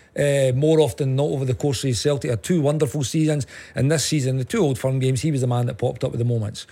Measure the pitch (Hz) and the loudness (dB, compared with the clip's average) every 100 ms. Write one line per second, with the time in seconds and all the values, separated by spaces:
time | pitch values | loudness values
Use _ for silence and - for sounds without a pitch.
0 | - - 143 139 131 127 151 160 147 - | -12 -2 0 2 2 2 4 4 4 2
1 | 135 131 151 147 131 123 147 123 135 113 | -2 0 0 0 -2 0 0 0 -2 0
2 | 143 143 - 113 - 180 143 151 151 151 | 0 0 -2 -4 0 2 2 2 0 -2
3 | 131 160 156 151 127 - - - 135 156 | -2 0 2 0 -4 -12 -10 -2 2 2
4 | - 156 131 131 123 233 156 127 131 131 | 0 0 0 -2 -2 0 0 0 -2 0
5 | 131 131 160 139 127 120 120 - 123 127 | 0 0 0 0 0 0 -2 -2 -4 -2
6 | 135 117 120 117 104 - - | -4 -2 0 0 -2 -8 -16